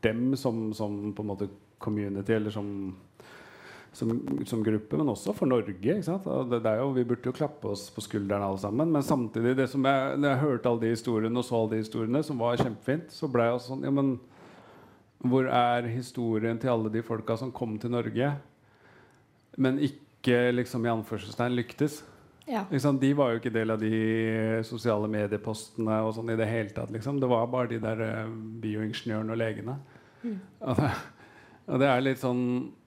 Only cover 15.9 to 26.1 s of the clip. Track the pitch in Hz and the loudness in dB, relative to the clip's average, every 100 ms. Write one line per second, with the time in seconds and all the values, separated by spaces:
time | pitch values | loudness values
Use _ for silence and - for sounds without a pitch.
15.9 | 117 123 - 117 110 113 113 131 117 110 | -4 -6 -4 0 2 0 0 0 2 2
16.9 | 113 113 113 110 113 131 - 117 107 120 | -2 -2 -6 -2 -4 -4 -6 -6 -4 -2
17.9 | 120 113 110 139 143 - _ _ _ - | -2 -2 0 0 0 -8 _ _ _ -20
18.9 | - - _ _ _ _ - 131 135 143 | -20 -20 _ _ _ _ 0 2 2 0
19.9 | - - _ - 120 123 123 120 127 120 | -2 -20 _ 2 4 4 2 0 -2 0
20.9 | 113 107 107 101 - 120 123 113 - 147 | 0 -2 -8 -8 -2 0 0 -2 -2 -2
21.9 | 143 - - - _ - 226 190 139 135 | -2 -16 -20 -20 _ -6 -4 -2 0 2
22.9 | 135 135 143 131 117 120 113 110 110 107 | 4 4 4 4 2 0 0 0 0 2
23.9 | 110 110 113 113 110 110 110 113 120 120 | 2 2 2 2 0 0 0 -2 -2 0
24.9 | 104 107 107 104 104 113 107 - - 110 | 2 2 0 0 -2 -4 -8 -8 -4 0
25.9 | 110 110 | 2 0